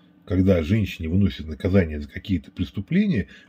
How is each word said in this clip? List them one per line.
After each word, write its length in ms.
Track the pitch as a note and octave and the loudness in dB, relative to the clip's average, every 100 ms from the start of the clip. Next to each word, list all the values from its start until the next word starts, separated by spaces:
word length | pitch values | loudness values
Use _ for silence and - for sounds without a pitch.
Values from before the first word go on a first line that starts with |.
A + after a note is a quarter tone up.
| _ _ - | _ _ -2
когда 360 | F#2 F#2 F2+ | 2 4 4
женщине 460 | D#2 A2 G2 - D#2+ | 2 0 0 -4 -2
выносят 400 | F#2 G2 - D#2 | 2 2 0 -10
наказание 500 | D2 F#2+ G2 E2+ D2+ | -6 0 2 2 -2
за 100 | D2 | -10
какие-то 420 | - - F2 - | -10 -4 -4 -4
преступления, 760 | - F2+ - G2 F3 G#3 C3 F2 - | -8 -8 -6 -2 0 2 0 -4 -10